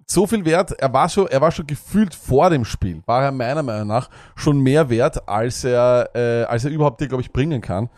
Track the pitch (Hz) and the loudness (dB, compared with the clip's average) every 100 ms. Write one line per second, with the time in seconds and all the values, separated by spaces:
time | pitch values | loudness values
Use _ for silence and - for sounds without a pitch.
0 | - 175 202 220 160 165 165 - 135 131 | -2 0 2 0 2 2 0 -2 0 2
1 | 170 - 190 135 160 170 147 143 - 202 | 2 0 0 2 2 0 -6 -10 -2 0
2 | 208 - - 139 185 147 104 - 95 80 | 0 -2 0 2 4 2 -2 -4 -6 -6
3 | - 123 139 135 120 156 131 107 104 113 | -2 0 0 -2 -4 -4 -4 -6 -4 -4
4 | - - - - 156 143 131 147 139 117 | -4 -12 -20 -4 0 2 4 4 2 2
5 | 147 - - 104 123 - 131 120 123 123 | 0 -2 -6 -4 -4 -4 -2 2 4 4
6 | 113 120 120 117 113 117 139 151 147 120 | 0 -2 -2 0 -2 -2 -2 0 0 0
7 | 139 127 - 123 156 135 - 92 117 | -4 -4 -4 -2 -2 -2 -4 -4 -6